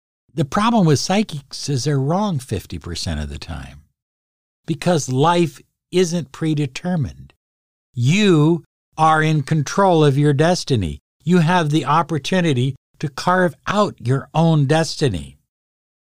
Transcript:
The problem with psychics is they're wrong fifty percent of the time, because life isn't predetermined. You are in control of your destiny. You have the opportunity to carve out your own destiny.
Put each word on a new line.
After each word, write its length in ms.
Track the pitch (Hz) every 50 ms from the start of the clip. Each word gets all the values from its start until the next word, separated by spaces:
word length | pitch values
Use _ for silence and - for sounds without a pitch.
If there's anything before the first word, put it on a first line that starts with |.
| _ _ _ _ _ _ -
The 100 | 135 139
problem 400 | - - 202 208 240 233 220 180
with 140 | 160 143 123
psychics 720 | - - 185 214 208 - - 143 - _ - - - -
is 140 | 147 123 117
they're 140 | 151 147 135
wrong 400 | 135 143 170 196 214 202 170 123
fifty 400 | - - 104 90 - - 92 82
percent 400 | - 87 85 - - 90 80 76
of 120 | 76 71
the 80 | 71 -
time, 460 | - - 80 69 67 65 67 73 _ _ _ _ _ _ _ _ _ _ _ _ _ _ _ _ _
because 420 | - 165 - - 175 180 151 - -
life 540 | 127 127 139 - - 175 170 143 - - _ _ _ _ _ _
isn't 400 | 156 180 185 160 170 175 143 -
predetermined. 1000 | - - 165 156 156 147 147 131 - - - 180 180 165 117 80 65 67 67 - _ _ _ _ _ _ _ _ _ _ _ _ -
You 680 | 123 120 135 175 208 214 196 170 151 147 160 175 160 - _ _ _ _ _ - -
are 240 | 156 160 156 156
in 200 | 156 156 156 151
control 640 | 139 - 160 156 139 - - 196 202 190 170 160 151
of 140 | 147 131 143
your 160 | 147 147 143
destiny. 640 | 135 156 170 185 175 - - 135 107 90 76 71 - _ _ _ _
You 160 | - 165 180 180
have 320 | 156 165 185 180 160 147
the 160 | 147 160 151
opportunity 920 | 147 147 165 165 151 165 147 - - 185 185 170 165 139 123 127 139 135 - _ _ _ -
to 100 | - 143
carve 460 | - - - 180 180 185 180 170 - _ -
out 400 | - 190 208 208 - - _ 110
your 220 | 117 135 131 - - -
own 320 | 156 165 165 160 151 139
destiny. 720 | 127 156 160 165 - - - 156 123 92 78 71 67 - _ _ _ _ _ _ _ _ _ _ _ _ _